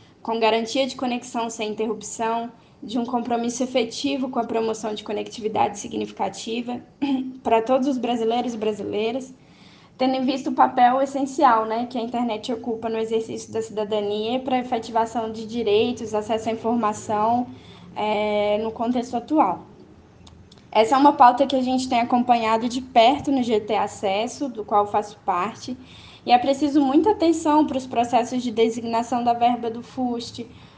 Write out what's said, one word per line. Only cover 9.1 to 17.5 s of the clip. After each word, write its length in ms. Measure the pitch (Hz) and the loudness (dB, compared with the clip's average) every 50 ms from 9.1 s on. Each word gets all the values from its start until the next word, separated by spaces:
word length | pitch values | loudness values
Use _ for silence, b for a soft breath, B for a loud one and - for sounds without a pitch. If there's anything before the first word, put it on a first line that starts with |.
| 240 269 254 - - B B B B B B B B B B B B - | -2 -4 -8 -10 -16 B B B B B B B B B B B B 0
tendo 140 | 262 262 262 | 0 0 2
em 100 | 262 254 | 2 0
vista 240 | 262 262 262 - 285 | 0 0 0 -2 -2
o 40 | 254 | 4
papel 460 | - 254 254 - 262 247 240 254 269 | 4 4 4 6 4 4 6 6 4
essencial, 640 | 277 277 - 269 277 269 - - 294 254 233 220 220 | 0 0 0 -4 -4 -2 2 4 6 6 6 4 2
né, 220 | 220 220 233 247 | 0 -2 -4 -4
que 80 | 240 - | -4 -6
a 60 | 240 | -6
internet 500 | 226 240 240 240 247 233 214 220 - - | -6 -4 -4 -4 -2 -2 -4 -6 -4 -6
ocupa 380 | 233 220 - 247 220 220 - 226 | -6 -6 -4 -6 -6 -4 -4 -4
no 80 | 226 | -2
exercício 560 | 220 220 226 226 226 220 - 240 220 - - - | -2 -2 0 -2 -2 -2 -4 -8 -10 -10 -6 -6
da 80 | 220 | -6
cidadania 760 | 220 - 202 214 214 202 220 214 208 202 208 214 214 226 247 | -6 -4 -4 -4 -2 -2 -2 -2 -2 -2 -2 -2 -2 -2 -2
e 20 | 262 | -4
pra 180 | 262 269 254 | -2 -2 -2
efetivação 720 | 254 247 - 254 233 226 240 220 220 226 220 - 247 220 220 | -2 0 -2 -4 -4 -4 -2 -2 0 -2 0 -2 -4 -6 -4
de 140 | 214 226 220 | -6 -8 -10
direitos, 720 | 208 226 240 220 208 202 214 240 247 240 - 233 208 214 | -6 -6 -2 2 4 4 4 4 2 -2 -6 -6 -4 -4
acesso 340 | 208 208 - 226 220 - 233 | -4 -2 -2 -4 -2 -2 -4
à 20 | |
informação, 920 | 220 220 - 226 240 240 220 208 214 - - - 214 208 214 226 240 247 247 254 | -4 -2 -2 0 0 2 0 0 -2 -4 -4 -2 0 0 2 2 2 0 0 -4